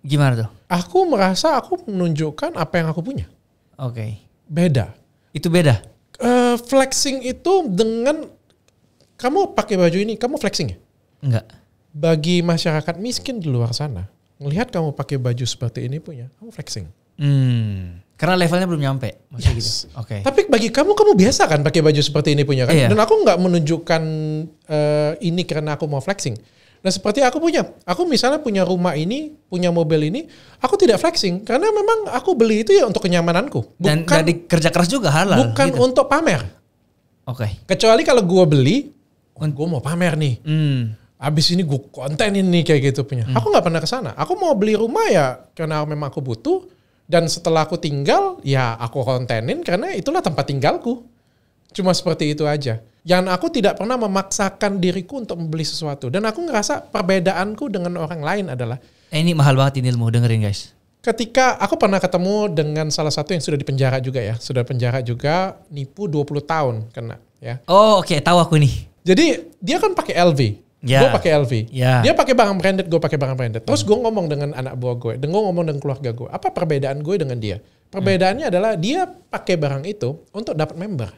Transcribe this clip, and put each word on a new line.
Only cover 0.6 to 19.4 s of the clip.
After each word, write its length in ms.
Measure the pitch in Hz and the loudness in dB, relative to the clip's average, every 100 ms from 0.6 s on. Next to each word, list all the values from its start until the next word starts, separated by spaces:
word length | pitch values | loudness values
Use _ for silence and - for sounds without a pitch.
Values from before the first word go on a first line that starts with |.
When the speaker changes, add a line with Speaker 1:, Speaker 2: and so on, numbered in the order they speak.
| _ | _
Speaker 2:
Aku 380 | 175 175 370 | -6 -2 0
merasa 500 | 370 247 190 190 320 | 2 2 2 2 0
aku 220 | 269 - 359 | 0 -2 -8
menunjukkan 640 | - 190 175 147 156 147 311 | -6 -2 -2 -2 -4 -4 -8
apa 220 | 320 160 | -6 -4
yang 140 | 180 160 | -2 -2
aku 100 | 165 | -4
punya. 280 | 175 285 - _ _ _ _ - | -6 -8 -10 _ _ _ _ -10
Speaker 1:
Oke. 400 | 131 120 110 107 _ _ | -8 -6 -8 -10 _ _
Speaker 2:
Beda. 480 | _ 160 175 127 95 - _ _ _ | _ 0 2 2 -2 -10 _ _ _
Speaker 1:
Itu 160 | - 175 | -6 0
beda? 320 | 170 151 107 - _ _ - | 4 4 2 -2 _ _ -4
Speaker 2:
Eh, 400 | 233 247 247 240 | 2 4 4 0
flexing 640 | 240 269 262 - 285 269 | 2 2 2 0 -2 -2
itu 400 | 247 247 339 381 | -6 -4 2 2
dengan 600 | 302 180 220 226 247 311 220 _ _ _ _ _ _ _ _ | 2 0 0 2 0 -2 -6 _ _ _ _ _ _ _ _
kamu 400 | _ 247 320 392 | _ -2 0 0
pakai 220 | - - 196 | -2 -2 2
baju 180 | 175 175 | 2 2
ini, 180 | 208 | -2
kamu 200 | 214 240 | -2 -4
flexing 340 | 294 196 - 139 | -2 -4 -4 -6
ya? 100 | 90 _ _ _ _ | -8 _ _ _ _
Speaker 1:
Enggak. 260 | 143 113 - - _ _ _ | -2 -2 -4 -20 _ _ _
Speaker 2:
Bagi 480 | 151 165 160 156 180 | -4 0 2 2 0
masyarakat 540 | 170 165 170 156 151 170 | 2 0 0 -2 -4 -6
miskin 420 | 226 240 - 240 | -6 -6 -6 -6
di 80 | 160 | -2
luar 240 | 123 117 | -2 -2
sana, 400 | - 147 98 95 _ _ _ | -4 -6 -8 -10 _ _ _
ngelihat 320 | 139 160 247 | -4 -4 -2
kamu 220 | 190 160 | -2 -4
pakai 240 | 143 - 139 | -4 -6 -2
baju 280 | 123 120 | -2 -2
seperti 400 | 120 - 120 127 | -4 -4 -6 -6
ini 140 | 123 147 | -8 -8
punya, 320 | 170 139 123 _ | -12 -16 -16 _
kamu 120 | 226 | -20
flexing. 360 | - - 110 80 - _ - | -16 -12 -12 -14 -18 _ -4
Speaker 1:
Hmm. 840 | 143 139 127 120 107 98 90 87 - | 0 2 2 0 -2 -6 -10 -14 -20
Karena 200 | _ - 185 | _ 0 2
levelnya 300 | 170 175 185 | 2 0 0
belum 160 | 165 | -2
nyampe, 440 | 139 135 110 - _ | -2 -2 -6 -12 _
maksudnya 280 | 127 | -2